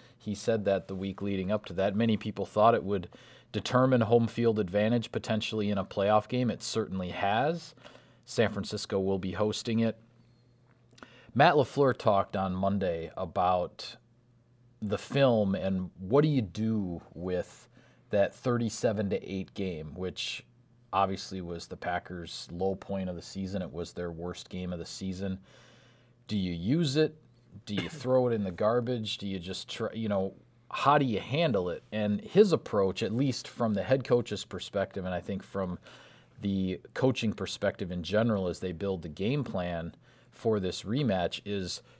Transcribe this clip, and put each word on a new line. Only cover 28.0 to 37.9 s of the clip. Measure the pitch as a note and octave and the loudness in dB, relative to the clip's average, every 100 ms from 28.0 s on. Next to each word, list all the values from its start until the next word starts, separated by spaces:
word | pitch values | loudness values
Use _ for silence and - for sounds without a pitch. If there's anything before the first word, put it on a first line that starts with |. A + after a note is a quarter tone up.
| B2 C3 B2 | 0 2 4
it | |
in | A2+ | 0
the | G2 | -2
garbage? | F2 G#2+ A#2+ A#2+ B2 G#2+ - | 0 2 2 0 -2 -4 -6
Do | G2+ | -4
you | F#2+ | -6
just | F2 F#2+ - | -6 -8 -8
try, | - A2 | -6 -6
you | A2 A2 | -4 0
know, | G2 F#2+ - - _ - | 0 0 -4 -20 _ -10
how | - C#3 D3 | 0 4 4
do | |
you | C3+ G2 | 4 0
handle | F#2+ C#3+ E3 G2+ F2 | -2 0 2 2 0
it? | E2 - | -4 -6
And | G#2+ G#2 G2+ | -2 0 0
his | - F#3 G#3 | 4 6 6
approach, | D#3 - G#2 F#2+ F2 | 6 2 2 2 0
at | F2 | -2
least | A#2 C#3 - - | 0 0 -2 -6
from | - A#2 | -2 0
the | G2+ | 0
head | F#2 C3+ | 2 2
coach's | - A#2+ - G2+ - | 4 2 2 -6 -6
perspective, | F#2 - G2 F#2+ G2+ | -10 -4 -2 -2 -4
and | F#2 | -4
I | F2+ | -4
think | - F#2+ | -4 -6
from | - G2+ F#2 F2 - - - - _ - | -6 -4 -4 -6 -10 -20 -20 -20 _ -6
the | G2+ G2 F#2 F2+ - | -2 0 0 -4 -8
coaching | - C3 B2 A2+ | 0 0 2 -2
perspective | - F#2+ - G2+ - F#2 | -2 -6 -2 -2 -2 -4